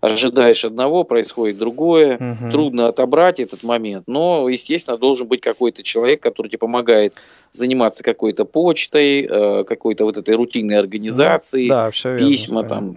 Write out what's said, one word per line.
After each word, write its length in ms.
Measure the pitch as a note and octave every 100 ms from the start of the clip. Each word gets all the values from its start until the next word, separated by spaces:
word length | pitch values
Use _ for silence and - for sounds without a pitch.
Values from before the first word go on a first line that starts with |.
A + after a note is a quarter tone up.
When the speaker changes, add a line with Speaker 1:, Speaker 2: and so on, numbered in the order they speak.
Speaker 1:
ожидаешь 640 | A2 A2 C3 B2+ A#2+ A2+ A2+
одного, 380 | A2+ C3+ F3
происходит 540 | - A#2 A2 - A2 G2
другое, 640 | A2+ B2+ E3 E3 D3 B2
Speaker 2:
Мгм. 320 | B2 A#2 A#2+
Speaker 1:
трудно 360 | C#3+ D3 A#2+ A#2
отобрать 520 | A#2 B2+ D3 F3+ F3
этот 240 | A#2+ -
момент, 400 | A#2 A#2+ G#2+ F#2+ F2+
но, 400 | C#3 F3 E3 B2+
естественно, 480 | B2+ - E3 - A#2
должен 300 | C3 B2+ A#2
быть 140 | B2
какой-то 400 | A#2+ A2+ A#2+ -
человек, 380 | - A#2 A#2+ D3+
который 260 | A#2+ - G#2+
тебе 100 | A2+
помогает 560 | A2+ B2 A#2+ A2 G#2 - - - _
заниматься 520 | - B2+ C3 A2+ -
какой-то 420 | A#2+ - A2 G#2 G#2
почтой, 800 | D#3 F3 - - D3+ C#3+ C#3 -
э, 340 | G#2 G#2 G2+
какой-то 420 | G2 A2+ A2+ G#2 G#2+
вот 120 | G#2
этой 180 | G2+ A2+
рутинной 420 | A#2+ B2 G#2+ G#2
организацией, 920 | G2 G#2+ A2 B2 D#3+ E3 - C3 B2
Speaker 2:
Ну, 60 | B2+
да, 160 | A2+
все 180 | - B2+
верно, 160 | B2 C#3
Speaker 1:
письма 320 | C3+ - A2+
Speaker 2:
да. 80 | -
Speaker 1:
там 240 | G#2+ G2